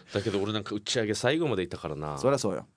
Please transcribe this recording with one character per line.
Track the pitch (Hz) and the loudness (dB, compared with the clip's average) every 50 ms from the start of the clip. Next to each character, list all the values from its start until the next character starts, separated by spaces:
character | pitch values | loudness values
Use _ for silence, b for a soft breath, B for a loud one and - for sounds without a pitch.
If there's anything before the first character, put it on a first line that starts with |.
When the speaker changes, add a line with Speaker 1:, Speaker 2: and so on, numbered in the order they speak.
| - - - | -6 -4 -2
Speaker 1:
だ | 104 | -2
け | 98 113 | 0 2
ど | 98 101 | 0 0
俺 | 98 104 107 | 0 0 -2
な | 110 | -2
ん | - | -2
か | - 104 | -4 -6
打 | 104 | -6
ち | - - - 127 | -4 -2 0 0
上 | 110 | 2
げ | 104 104 | 2 2
最 | - - 123 147 | 2 2 2 2
後 | 165 170 | 2 2
ま | 143 113 | 2 2
で | 92 90 | 0 0
い | 87 | -2
た | - | -4
か | 87 - | -6 -6
ら | 80 76 | -6 -6
な。 | 71 76 76 73 | -4 -4 -4 -2
Speaker 2:
そ | 69 71 131 | 2 2 4
り | 139 | 4
ゃ | 127 | 4
そ | - 104 | 2 0
う | 92 | -2
よ。 | 62 - - _ | -4 -6 -10 _